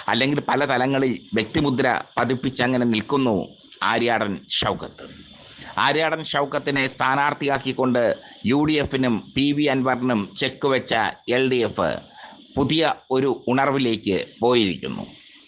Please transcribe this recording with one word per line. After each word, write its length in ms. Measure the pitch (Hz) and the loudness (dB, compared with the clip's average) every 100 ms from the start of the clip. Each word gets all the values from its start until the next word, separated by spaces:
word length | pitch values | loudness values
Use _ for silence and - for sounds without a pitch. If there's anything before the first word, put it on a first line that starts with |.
| - | -2
അല്ലെങ്കിൽ 320 | 117 135 147 | 2 2 0
പല 260 | - 131 139 | 0 0 2
തലങ്ങളിൽ 540 | 123 131 135 135 117 - | 2 2 2 0 -2 -4
വ്യക്തിമുദ്ര 680 | 110 110 160 143 123 131 104 - - | -4 -2 0 0 2 2 0 -2 -2
പതിപ്പിച്ചങ്ങനെ 680 | 120 127 135 127 123 127 120 | 0 0 -2 0 0 2 2
നിൽക്കുന്നു 640 | 110 107 143 127 95 - - - - | 0 0 0 2 0 -2 -10 -18 -6
ആര്യാടൻ 540 | 95 117 117 113 104 98 - | -2 0 2 0 0 -4 -4
ഷൗക്കത്ത്. 560 | - 110 85 73 - - 71 - - - - - - | -2 -2 -2 -6 -14 -18 -18 -20 -20 -20 -18 -8 0
ആര്യാടൻ 460 | 127 147 160 160 | 2 2 0 -2
ഷൗക്കത്തിനെ 640 | 151 147 143 147 143 139 131 | -2 -2 -2 -2 -2 -2 -2
സ്ഥാനാർത്ഥിയാക്കിക്കൊണ്ട് 1300 | - 131 139 143 143 139 135 131 127 127 123 113 - - - 101 | 0 0 2 0 0 -2 -2 -2 0 2 2 2 0 -6 -6 0
യു 180 | 143 | 2
ഡി 100 | 151 | 2
എഫിനും 500 | 151 135 135 127 107 - 131 | 0 0 0 0 0 -2 0
പി 160 | 143 | 0
വി 120 | 143 | 2
അൻവറിനും 680 | 147 135 127 120 127 113 95 - | 2 2 0 0 0 0 -2 -2
ചെക്ക് 280 | 131 - 139 | -4 0 0
വെച്ച 280 | 127 123 113 101 - - | 0 0 0 0 -4 -2
എൽ 200 | 123 131 | 0 2
ഡി 60 | 127 | 2
എഫ് 440 | 107 95 82 50 - - - - - 131 | 0 0 -2 -2 -8 -20 -20 -20 -8 -2
പുതിയ 360 | 135 160 151 - - | 0 2 0 -2 -2
ഒരു 320 | 131 135 120 - | 0 2 0 0
ഉണർവിലേക്ക് 800 | 131 139 139 120 107 107 90 - - | 2 2 2 0 0 0 0 -2 0
പോയിരിക്കുന്നു. 680 | 117 123 101 69 67 53 - - - - | 2 4 2 0 -6 -8 -10 -14 -20 -20